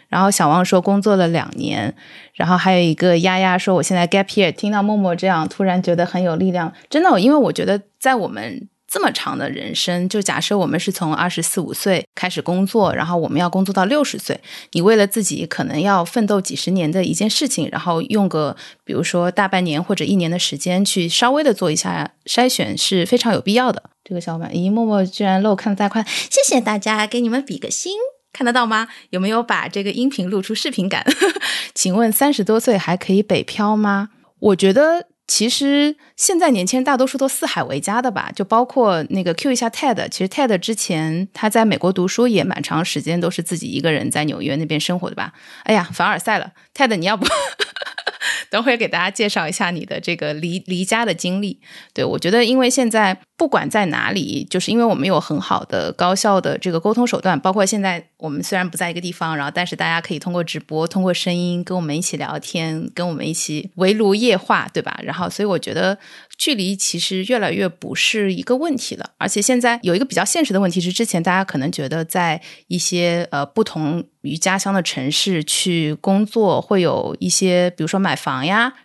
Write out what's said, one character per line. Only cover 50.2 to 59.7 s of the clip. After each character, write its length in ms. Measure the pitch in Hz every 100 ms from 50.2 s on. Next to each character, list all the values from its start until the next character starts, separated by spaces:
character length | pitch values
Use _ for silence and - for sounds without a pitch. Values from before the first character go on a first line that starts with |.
| 151
离， 240 | 151 165 185 -
离 180 | 180
家 220 | 185 220 226
的 80 |
经 260 | 165 180 190
历。 220 | 202 - - - -
对， 100 | -
我 140 | 127 -
觉 140 | 170
得 120 | 226
因 140 | 233 262
为 100 | 247
现 220 | 269 233
在 260 | 220 196 185 _ -
不 100 | 320
管 220 | 190 151
在 160 | 214 185
哪 240 | 127 110
里， 320 | 101 - 135 -
就 100 | 185
是 120 | 185
因 80 | 226
为 40 |
我 120 | 233 175
们 120 | 185
有 120 | 156
很 200 | - 151
好 240 | - 196
的 300 | - 92 80
高 220 | - 180 196
效 260 | 214 190
的 160 | 156 139
这 140 | 185
个 80 | 165
沟 120 | 208
通 140 | 233 240
手 160 | 185
段， 180 | 185 147
包 140 | 190
括 100 | 202
现 160 | 190 214
在 240 | 190 170 - -
我 100 | 156
们 140 | 147
虽 160 | 170 185
然 100 | 180
不 80 | 156
在 140 | 175
一 40 |
个 60 | 170
地 120 | 175
方， 260 | 170 165 151
然 80 | 143
后 60 |
但 120 | 175
是 100 | 175